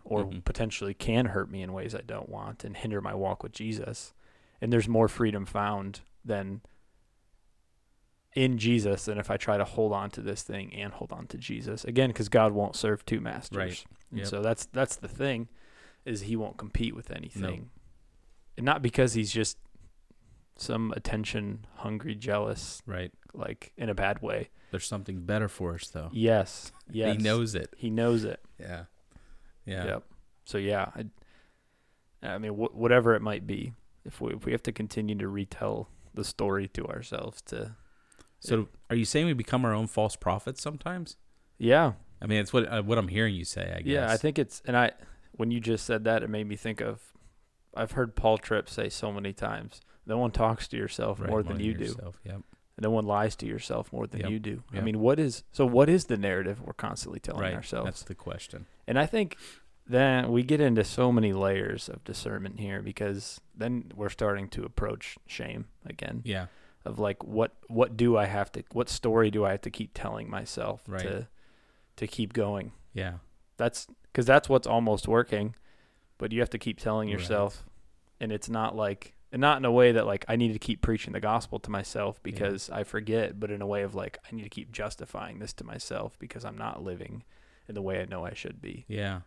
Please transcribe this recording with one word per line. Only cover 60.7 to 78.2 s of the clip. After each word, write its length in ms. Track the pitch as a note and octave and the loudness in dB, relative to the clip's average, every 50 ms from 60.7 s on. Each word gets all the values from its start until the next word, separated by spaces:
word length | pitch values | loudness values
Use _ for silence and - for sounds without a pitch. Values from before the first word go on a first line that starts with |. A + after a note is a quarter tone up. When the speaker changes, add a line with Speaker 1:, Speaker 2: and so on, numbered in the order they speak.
| A#2 A2 | 6 6
Speaker 1:
so 300 | G2+ - - - B2+ B2 | 4 2 4 4 6 6
many 200 | B2 A#2 A2 G#2 | 6 6 6 4
layers 560 | F#2+ F#2+ G2 G2 G2 G2 G2+ G#2 G2+ - - - | 4 4 4 4 4 2 0 -2 -4 -6 -8 -10
of 140 | - - - | -12 -12 -10
discernment 540 | - G#2 - - A2+ G#2 G2 G2 G2 G2 G#2+ | -10 -10 -6 -6 -6 -6 -6 -6 -8 -8 -6
here 240 | G#2+ G2 G2 G2 | -6 -6 -6 -6
because 580 | G2+ G#2 G2 - G#2+ G2+ G2 G2 G2 - - - - - - | -6 -6 -6 -4 -2 -2 -2 -4 -6 -10 -14 -16 -18 -16 -10
then 380 | - A2 A#2+ B2 A#2+ - - - | -6 -4 -2 -2 -4 -4 -8 -8
we're 140 | G2 G#2 G2 | -4 -4 -4
starting 400 | - - A2+ G#2 G2+ G2 G2 - | -2 0 0 0 0 0 -2 -6
to 160 | - G#2+ G#2 | -6 -6 -8
approach 540 | - - - G#2+ G#2+ G#2+ G#2+ - - - - - | -6 -4 -2 -2 -2 -4 -6 -10 -12 -16 -16 -16
shame 400 | - - - - - - - - - - - - | -12 -10 -8 -8 -8 -8 -8 -10 -12 -14 -20 -16
again. 380 | - - - - - A2+ A#2 A#2 | -16 -12 -10 -8 -8 -8 -8 -6
Speaker 2:
Yeah. 220 | A#2 G2+ F#2+ F2+ F2+ - - - - _ _ - | -4 -4 -4 -6 -8 -12 -18 -20 -20 _ _ -10
Speaker 1:
Of, 140 | - A2 G#2 | -8 -4 -2
like, 240 | G#2 G2+ G2 - | -2 -2 -2 -4
what, 320 | - A2 G#2+ A2 A2+ - - - - - | -8 -4 0 0 0 0 -2 -10 -12 -2
what 280 | A#2 A#2 B2+ B2 A#2+ | 2 2 2 4 4
do 200 | A2 A#2+ A#2+ A#2 | 2 4 4 6
I 80 | G#2+ G#2 | 4 4
have 260 | G2 G2+ G2+ G2 - | 2 0 -2 -4 -4
to, 120 | - - - - | -6 -12 -10 -6
what 160 | - A#2 B2 - | -4 -4 -2 -2
story 420 | - - - A#2+ A2 A2+ A2+ G#2+ | -4 -2 0 2 4 6 6 6
do 140 | G#2 G#2+ G#2 | 4 4 2
I 60 | G2 | 2
have 80 | F#2+ G2+ | 2 0
to 80 | - G#2+ | -4 -8
keep 220 | G2+ - A2 - - | -8 -8 -8 -8 -8
telling 340 | - - A2 A2 A2 A2 G#2+ | -8 -6 -6 -6 -6 -8 -6
myself 520 | G#2+ G2+ A2 - - - A2 G#2 G2+ A#2 - - | -8 -8 -8 -8 -8 -6 -4 -4 -6 -6 -8 -8
Speaker 2:
Right. 140 | G2 F#2+ | -6 -6
Speaker 1:
to, 260 | F#2 G2 G2 G2+ A#2 - - - - - - _ _ _ _ _ _ _ - | -4 -4 -4 -6 -8 -10 -14 -20 -20 -20 -20 _ _ _ _ _ _ _ -10
to 100 | - G#2+ | -8 -8
keep 260 | G2+ - - A2 G2 | -6 -2 -4 -4 -2
going? 400 | - A#2 G#2+ G2+ G#2 G2 - - - - - - | 0 0 0 0 0 -4 -6 -8 -12 -16 -18 -12
Speaker 2:
Yeah. 260 | - - F#2+ F#2 F2 F2 - - - - _ _ _ | -8 -6 -6 -6 -6 -10 -14 -18 -20 -20 _ _ _
Speaker 1:
That's, 300 | - A2+ A#2+ - - - - - _ - - - | 0 0 0 0 -2 -12 -14 -18 _ -16 -6 0
'cause 100 | - B2 | 2 6
that's 220 | A#2+ C3+ D3 - - | 8 8 8 8 8
what's 180 | C3+ B2+ - | 4 4 6
almost 400 | A#2 A2+ A#2 A#2 A2 G#2+ G2+ - - | 4 2 4 4 4 2 2 2 4
working, 460 | A2+ A#2 B2 - - G#2 G#2 G#2+ A2 - - - - _ _ _ _ _ _ _ _ | 4 4 4 4 2 0 0 -2 -6 -8 -18 -20 -20 _ _ _ _ _ _ _ _
but 160 | - A#2 G#2+ | -6 -4 -2
you 80 | A2+ A#2 | 2 2
have 100 | A#2+ - | 2 2
to 80 | - A2+ | 0 -4
keep 200 | - A#2 G#2 - | -4 -4 -6 -2
telling 300 | - A2+ G#2+ A2 G#2+ G#2 | -2 0 0 0 0 0
Speaker 2:
Right. 100 | G#2 G2 | -2 -2
Speaker 1:
yourself, 460 | F2 F#2 A2 G#2 G2+ G2+ - - - - - - - - - _ _ _ _ - | -2 0 2 2 2 0 -2 -6 -16 -18 -20 -20 -20 -20 -20 _ _ _ _ -8